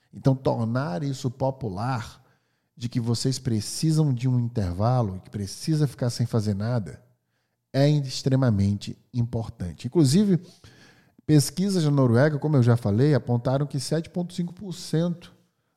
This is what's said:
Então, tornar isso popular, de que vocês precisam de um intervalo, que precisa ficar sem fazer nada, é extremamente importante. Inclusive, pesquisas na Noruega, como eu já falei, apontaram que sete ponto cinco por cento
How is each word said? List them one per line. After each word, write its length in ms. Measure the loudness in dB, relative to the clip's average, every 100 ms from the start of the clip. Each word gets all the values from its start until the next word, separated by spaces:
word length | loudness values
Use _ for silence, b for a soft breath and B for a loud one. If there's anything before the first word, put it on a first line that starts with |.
| _
Então, 220 | -2 0
tornar 680 | 0 -2 -2 -2 -2 -4 -6
isso 280 | -6 -6 -6
popular, 920 | -4 -6 -4 -8 -6 -4 -6 -8 -16 _ _ _ _ _ -10
de 140 | -6
que 100 | -4
vocês 380 | -2 -2 -2 -2
precisam 760 | -2 -2 -4 -4 0 2 2
de 160 | 0 0
um 100 | 0
intervalo, 840 | 0 -2 -4 0 0 2 0 -4
que 100 | -10
precisa 580 | -8 -8 -8 -2 0 0
ficar 220 | 0 -4
sem 160 | -2 -2
fazer 280 | 0 0
nada, 480 | -2 -2 -4 -4 -14 _ _ _ _ _ _ _
é 160 | 2 4
extremamente 1080 | 4 0 -4 0 2 4 4 2 0 -6 -14 _
importante. 760 | -4 -2 -4 -8 -8 -10 -8 -2
Inclusive, 540 | 2 4 4 4 2 B B B B B B B B 2
pesquisas 580 | 4 4 -2 0 2
na 60 | 2
Noruega, 480 | 4 4 4 4 2
como 180 | 2 4
eu 60 |
já 140 | 4 4
falei, 380 | 2 2 4
apontaram 520 | 2 0 -2 0 -2 -4
que 140 | -6
sete 300 | -4 -4 -4
ponto 240 | -8 -8
cinco 180 | -6 -8
por 200 | -10 -14
cento 600 | -14 -4 -2 -2 -4 -12 _ _ _ _